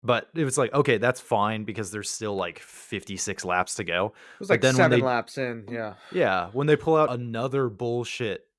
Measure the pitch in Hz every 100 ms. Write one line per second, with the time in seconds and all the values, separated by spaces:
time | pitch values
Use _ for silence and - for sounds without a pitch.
0 | 117 117 - 160 147 127 120 135 139 113
1 | 117 131 - 113 104 110 107 104 101 104
2 | 101 - 110 101 87 85 - - - 104
3 | - 95 - 95 92 90 92 - 90 85
4 | 104 - - - 190 170 131 131 127 123
5 | 127 120 117 - 127 117 101 117 110 104
6 | - 180 131 95 87 113 143 151 - 160
7 | 151 123 120 113 127 135 127 101 120 120
8 | 117 - 113 92 _